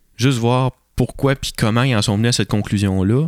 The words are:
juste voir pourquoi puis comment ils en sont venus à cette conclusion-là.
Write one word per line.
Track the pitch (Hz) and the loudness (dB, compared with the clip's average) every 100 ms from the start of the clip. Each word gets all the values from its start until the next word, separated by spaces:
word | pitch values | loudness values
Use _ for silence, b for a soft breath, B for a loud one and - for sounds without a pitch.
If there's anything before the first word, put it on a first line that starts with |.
| b - | b -2
juste | 123 123 | 0 0
voir | 117 127 131 - _ - | 0 0 0 -4 _ -2
pourquoi | 123 - 135 139 | -2 0 0 0
puis | - - | -4 -4
comment | 113 117 | 0 0
ils | 135 113 | 0 0
en | |
sont | 104 101 | 0 0
venus | 117 | 0
à | |
cette | 120 104 | 0 -2
conclusion-là. | 107 98 104 101 95 95 123 | -2 -2 -2 0 0 0 0